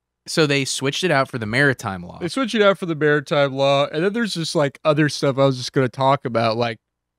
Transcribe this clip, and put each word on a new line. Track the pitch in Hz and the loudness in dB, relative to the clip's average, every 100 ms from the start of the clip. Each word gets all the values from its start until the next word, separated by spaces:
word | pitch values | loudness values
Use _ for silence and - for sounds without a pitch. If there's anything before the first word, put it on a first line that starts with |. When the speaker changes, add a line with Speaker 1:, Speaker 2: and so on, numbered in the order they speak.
| _ _ - | _ _ -6
Speaker 1:
so | - 151 | 0 2
they | 139 131 | 2 -2
switched | - 131 - | -2 -4 -2
it | 180 | 0
out | 143 131 | 2 0
for | 127 | -4
the | 107 | -4
maritime | 120 143 123 107 92 | 2 2 2 -4 -8
law. | 87 87 | -10 -10
Speaker 2:
They | - | -8
switched | - 247 233 | -4 -4 2
it | |
out | 202 196 | 2 2
for | 175 | -2
the | 156 | 0
maritime | 151 147 139 147 143 | 2 2 0 0 0
law, | 135 139 139 139 | 2 2 2 0
and | 156 | 0
then | 185 | -2
there's | 220 220 | -2 -4
just, | 175 156 170 | -4 -4 0
like, | 143 - | -2 -2
other | 160 151 151 | 0 2 2
stuff | - 143 131 | 0 -2 2
I | 139 | 2
was | 127 | 0
just | 120 | -2
gonna | 147 131 | 0 0
talk | - 135 139 131 | 0 0 0 0
about, | 113 113 113 | -2 0 0
like, | 117 113 _ _ _ | -4 -6 _ _ _